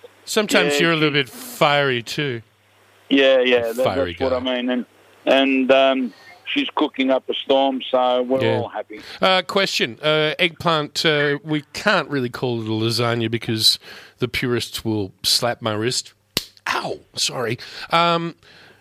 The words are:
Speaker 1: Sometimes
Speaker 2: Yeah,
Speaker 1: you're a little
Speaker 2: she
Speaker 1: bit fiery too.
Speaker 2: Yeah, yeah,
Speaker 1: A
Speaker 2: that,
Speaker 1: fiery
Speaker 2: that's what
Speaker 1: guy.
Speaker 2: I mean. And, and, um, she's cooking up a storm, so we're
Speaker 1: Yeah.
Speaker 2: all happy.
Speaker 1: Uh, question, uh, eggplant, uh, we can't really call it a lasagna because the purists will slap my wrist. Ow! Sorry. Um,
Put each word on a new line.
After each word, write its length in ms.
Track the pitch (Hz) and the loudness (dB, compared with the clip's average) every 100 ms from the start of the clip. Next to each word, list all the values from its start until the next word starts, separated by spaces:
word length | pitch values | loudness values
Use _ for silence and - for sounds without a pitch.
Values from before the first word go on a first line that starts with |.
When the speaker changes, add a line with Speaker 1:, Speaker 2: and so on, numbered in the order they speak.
| - _ | -20 _
Speaker 1:
Sometimes 520 | - 220 208 208 147 143 | -4 -2 2 2 4 2
Speaker 2:
Yeah, 40 | |
Speaker 1:
you're 100 | 170 | 2
a 20 | 160 | 2
little 140 | 151 143 | 2 2
Speaker 2:
she 40 | |
Speaker 1:
bit 60 | 123 | -2
fiery 720 | - - - 151 143 139 120 | -8 -14 2 4 4 2 0
too. 400 | 113 - 143 117 - _ _ _ _ _ - | -4 -6 -4 -6 -10 _ _ _ _ _ 0
Speaker 2:
Yeah, 300 | 139 135 131 | 4 6 6
yeah, 180 | 127 123 117 | 4 2 2
Speaker 1:
A 60 | |
Speaker 2:
that, 100 | 117 | 0
Speaker 1:
fiery 280 | 127 95 87 | 0 0 -4
Speaker 2:
that's 80 | 87 | -2
what 80 | 131 127 | -2 -2
Speaker 1:
guy. 80 | 127 | -2
Speaker 2:
I 40 | 123 | -4
mean. 140 | 123 | -2
And, 160 | 123 - _ _ - - | -4 -6 _ _ -8 2
and, 460 | 135 135 135 127 | 4 4 2 4
um, 420 | 135 135 131 120 - - - - | 6 6 2 -2 -8 -20 -20 -6
she's 240 | 143 135 - | -4 -4 -2
cooking 340 | 151 - 131 | -2 0 0
up 160 | 131 - | 0 -2
a 40 | |
storm, 480 | 113 - 135 135 131 - | -8 -2 0 0 -2 -2
so 300 | 127 127 127 | 0 2 0
we're 200 | 123 131 | 0 0
Speaker 1:
Yeah. 160 | 117 110 | 0 0
Speaker 2:
all 100 | 110 | -4
happy. 320 | 107 - 107 - - | -8 -12 -14 -16 -4
Speaker 1:
Uh, 200 | 185 185 | 0 0
question, 580 | - 196 190 - 151 110 | 0 -2 0 0 -4 -2
uh, 340 | 151 156 151 147 | 0 2 0 0
eggplant, 680 | 180 160 175 156 147 - 160 | -2 0 -2 0 -2 -2 0
uh, 340 | 151 147 143 | 0 0 -2
we 200 | 156 151 - | -2 -4 -4
can't 340 | - 208 190 147 | -4 0 0 0
really 200 | 143 120 | -2 -4
call 320 | - 127 117 | -4 -4 -2
it 60 | 110 | -2
a 20 | |
lasagna 600 | 110 113 113 117 117 113 | -2 0 0 0 0 -2
because 500 | 117 - 110 104 - - - - - | -4 -2 2 2 2 -6 -20 -20 -6
the 100 | 123 | -4
purists 560 | - 123 120 - - 117 | -2 -2 -2 -4 -6 -4
will 260 | 107 95 - | -2 -4 -6
slap 380 | - - 120 117 | 0 0 0 -2
my 120 | 117 | -4
wrist. 400 | 107 113 - - _ _ - - - - | -2 -2 -4 -8 _ _ -8 -8 -12 -6
Ow! 320 | - - - _ - | -6 -6 -10 _ -6
Sorry. 420 | - 135 113 123 - - - | -4 -4 -4 -6 -10 -16 -2
Um, 440 | 170 170 170 170 - - - - - | 2 2 0 -2 -10 -20 -20 -20 -20